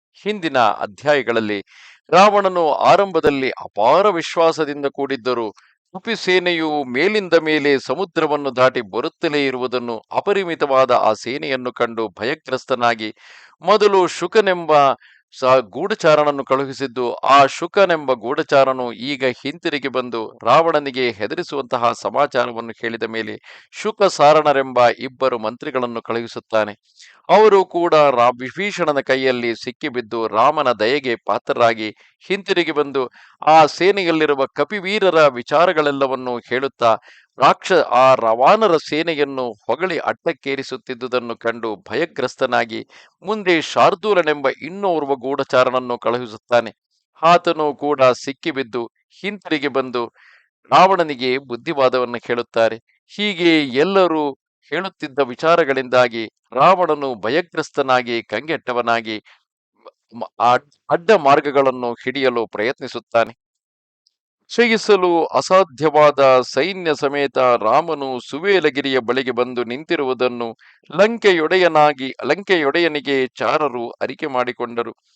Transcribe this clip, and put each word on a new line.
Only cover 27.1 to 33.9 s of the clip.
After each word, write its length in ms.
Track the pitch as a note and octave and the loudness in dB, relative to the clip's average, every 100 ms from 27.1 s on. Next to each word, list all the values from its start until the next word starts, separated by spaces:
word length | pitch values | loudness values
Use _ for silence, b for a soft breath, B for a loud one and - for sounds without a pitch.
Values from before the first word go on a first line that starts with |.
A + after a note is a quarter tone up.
| b b | b b
ಅವರು 360 | F#3+ G#3+ G3 | 6 6 6
ಕೂಡ 300 | F#3 E3+ E3+ | 2 -2 2
ರಾ-, 460 | D#3 C#3+ B2 A#2+ A#2+ | 4 4 4 2 2
ವಿಭೀಷಣನ 600 | B2+ E3+ G3+ F3+ D#3 C#3+ | -8 -8 -6 -2 -2 0
ಕೈಯಲ್ಲಿ 540 | C3+ C3 C3 B2 A#2+ | 0 0 0 0 -2
ಸಿಕ್ಕಿಬಿದ್ದು 720 | A2 B2+ - D3+ A#2 G#2+ A#2 A2 | -6 -10 -10 -8 -8 -8 -6 -2
ರಾಮನ 440 | G#2 C3+ D#3 C3 | 2 2 2 0
ದಯೆಗೆ 440 | G#2+ A2 D3 C3+ A2+ | 0 0 0 -2 -4
ಪಾತ್ರರಾಗಿ 800 | - G#2+ - B2+ A#2 A2+ G#2+ - b b - | -4 -4 -2 2 2 0 -6 -10 b b -8
ಹಿಂತಿರುಗಿ 460 | G3 F#3+ F3+ D#3+ | -6 -4 -2 -2
ಬಂದು 380 | D3 C#3+ C3+ B2 b b b - | -2 -2 -4 -6 b b b 6
ಆ 200 | D#3+ D3 | 6 6
ಸೇನೆಯಲ್ಲಿರುವ 800 | - F3+ | 4 0